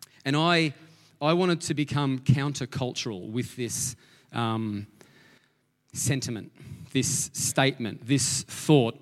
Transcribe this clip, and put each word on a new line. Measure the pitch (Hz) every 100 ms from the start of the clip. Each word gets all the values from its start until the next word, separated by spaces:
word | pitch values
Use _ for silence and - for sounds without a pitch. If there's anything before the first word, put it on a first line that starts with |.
| - _
And | 139 147
I, | 165 170 156 131 - - _ _
I | 147
wanted | 170 180 170
to | -
become | 143 147 147 143 131
countercultural | - 131 143 139 123 - 123 - 123 98 107
with | 117 123
this, | - 117 - - - _ _ _
um, | 117 117 113 110 104 101 _ - _ _ _ _ _ _ _ _
sentiment, | - 117 139 - 113 - - - - -
this | 135 127 131 -
statement, | - - - 135 - 113 - 117
this | 139 - -
thought | - - - 151 117 -